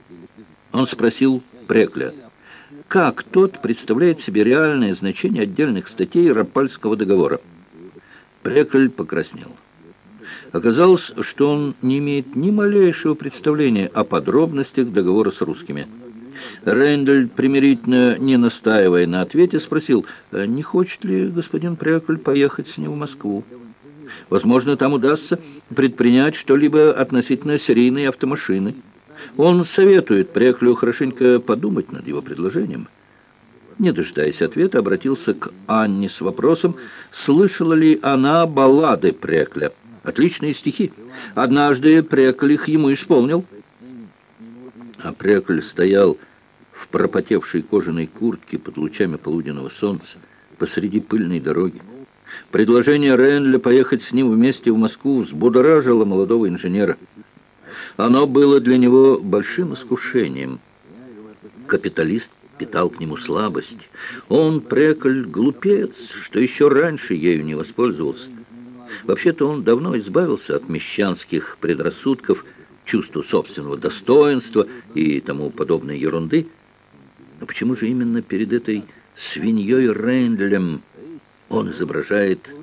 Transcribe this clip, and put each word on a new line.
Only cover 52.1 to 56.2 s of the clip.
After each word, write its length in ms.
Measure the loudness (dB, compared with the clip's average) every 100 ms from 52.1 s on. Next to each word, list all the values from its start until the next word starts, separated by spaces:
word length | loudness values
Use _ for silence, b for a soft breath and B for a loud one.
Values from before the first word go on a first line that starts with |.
| _ B B B
Предложение 680 | 0 4 4 4 4 4 6
Рейнля 420 | 6 4 2 2
поехать 440 | 4 4 4 -2
с 100 | -2
ним 180 | 0 2
вместе 400 | 4 2 2 0
в 60 | 2
Москву 440 | 0 -2 -2 -2
взбудоражило 840 | -2 0 2 4 6 4 4 2
молодого 440 | 2 0